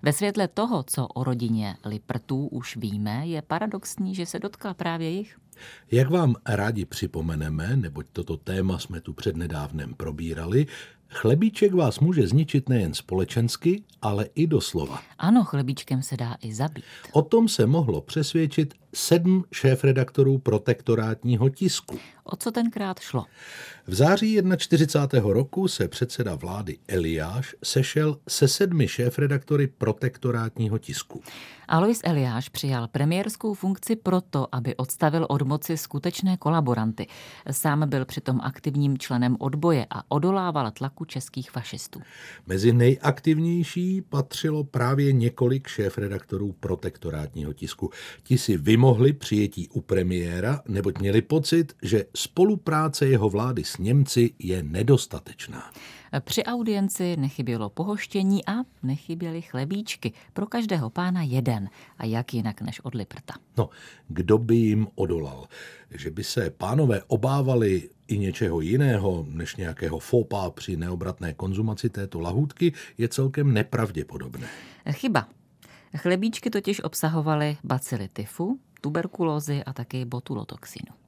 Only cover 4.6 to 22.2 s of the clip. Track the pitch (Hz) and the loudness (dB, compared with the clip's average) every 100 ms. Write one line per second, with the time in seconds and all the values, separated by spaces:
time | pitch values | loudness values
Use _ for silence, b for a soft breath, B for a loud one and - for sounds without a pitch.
4.6 | 202 180 175 165 165 180 214 - _ - | -8 -4 -4 -4 -4 -6 -8 -14 _ -20
5.6 | B B B 117 131 175 156 117 - 107 | B B B 4 4 4 4 2 0 0
6.6 | 101 113 90 - 82 76 80 78 78 76 | 2 -2 -4 -6 -6 -4 -2 -2 -2 -2
7.6 | 85 135 92 73 71 - - 78 - 95 | 0 0 -2 -6 -10 -10 -6 -8 -4 -2
8.6 | 95 92 - 82 - 82 - 80 82 78 | 0 -2 -4 -10 -10 -6 -4 -4 -4 -6
9.6 | 73 78 73 - 78 76 82 80 82 113 | -6 -8 -8 -8 -10 -8 -8 -6 0 2
10.6 | 147 B B B _ - 110 139 220 - | 2 B B B _ -2 0 2 0 2
11.6 | 208 180 143 - 151 175 101 123 156 139 | 2 4 2 2 2 2 2 2 2 -2
12.6 | 131 123 90 76 - 92 92 - 117 - | 0 0 0 -4 -4 -2 -2 0 -2 0
13.6 | 165 196 208 _ 110 101 104 - 165 156 | -2 -2 -4 _ -4 -2 -4 0 2 2
14.6 | - 87 71 69 - - 160 240 202 139 | 0 -4 -4 -8 -14 -4 4 4 4 0
15.6 | 127 135 - 131 135 135 117 117 110 107 | -2 -4 -4 -4 -4 -6 -6 -6 -10 -4
16.6 | 143 156 - B B 147 156 226 226 - | -4 -6 -18 B B 2 4 4 4 4
17.6 | 117 156 139 80 - - 147 165 160 - | 4 4 2 -2 -4 -4 0 2 0 2
18.6 | 147 - _ - - 170 170 185 175 - | -2 -2 _ -8 4 4 6 4 2 2
19.6 | 135 131 139 131 127 - 135 135 - 107 | 4 6 4 4 2 4 4 4 4 2
20.6 | - 120 - 113 110 110 120 120 131 135 | 2 0 2 2 2 -2 0 2 2 2
21.6 | 185 - - 127 B B | -2 -2 -6 -12 B B